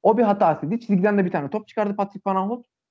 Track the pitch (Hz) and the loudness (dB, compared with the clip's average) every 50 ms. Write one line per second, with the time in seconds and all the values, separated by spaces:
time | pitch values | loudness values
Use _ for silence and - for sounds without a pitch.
0 | - 196 220 240 240 208 196 202 202 165 151 - 147 143 214 233 - - 196 180 | 2 2 4 4 4 2 2 2 2 2 2 0 -2 -4 -4 -4 -2 0 0 2
1 | 185 208 202 202 190 175 - 160 143 139 - 214 208 - - 226 208 202 202 208 | 2 2 2 2 0 0 -2 -4 -4 -4 -6 -8 -8 -8 -6 -4 -4 -2 -2 -4
2 | 196 202 - 202 - 196 190 190 190 202 240 247 240 _ _ _ _ _ | -6 -6 -8 -8 -6 -4 -2 -2 -2 -4 -6 -8 -10 _ _ _ _ _